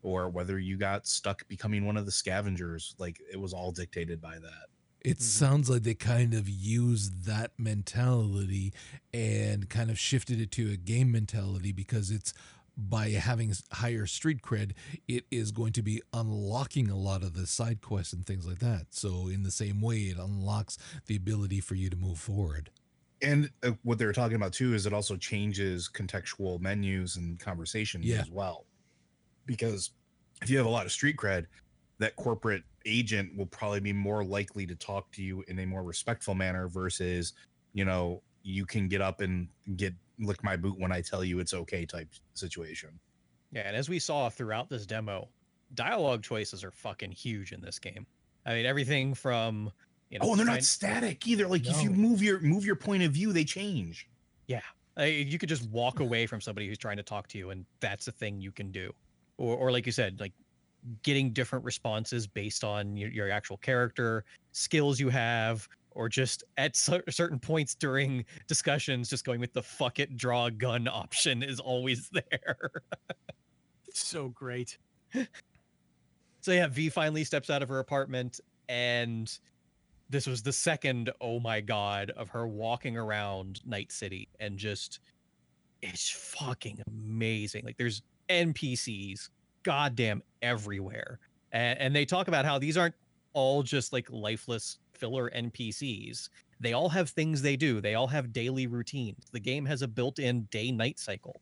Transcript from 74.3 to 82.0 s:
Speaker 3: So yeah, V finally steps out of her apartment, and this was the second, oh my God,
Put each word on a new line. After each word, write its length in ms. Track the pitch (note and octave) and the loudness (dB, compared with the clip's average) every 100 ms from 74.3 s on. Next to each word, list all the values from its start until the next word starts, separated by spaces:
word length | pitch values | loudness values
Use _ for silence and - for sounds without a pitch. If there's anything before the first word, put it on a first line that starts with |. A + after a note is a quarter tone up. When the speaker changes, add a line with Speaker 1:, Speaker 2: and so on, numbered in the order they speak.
| A#2+ C3 B2 A#2+ - _ _ _ B3 B3+ - - _ _ _ _ _ _ _ _ _ | -6 -6 -4 -6 -10 _ _ _ -4 -4 -8 -20 _ _ _ _ _ _ _ _ _
Speaker 3:
So 120 | - | 2
yeah, 160 | F3+ E3 | 4 4
V 200 | B2+ D#3+ | 2 2
finally 360 | F3 D#3 D#3 | 4 2 2
steps 260 | D3+ D3 - | 2 0 2
out 120 | C#3+ | 0
of 60 | C3 | 0
her 120 | C3+ | -2
apartment, 600 | C3 C#3 C3+ C3 B2 - - _ - | 0 0 0 -2 -4 -8 -20 _ -6
and 680 | B2 B2 A#2+ A#2 A2+ A2+ - _ _ _ _ _ _ _ | 0 2 2 0 -2 -6 -10 _ _ _ _ _ _ _
this 180 | C#3 C3 | -2 -2
was 160 | B2 | -2
the 100 | A2+ | -2
second, 580 | C3 - D3+ C#3 B2 A#2 - | 0 2 2 0 0 -2 -4
oh 200 | A#2 A#2+ | -4 -2
my 200 | A#2 G#2+ | 0 -2
God, 500 | G#2 G#2+ G2+ G2+ | 0 0 0 -2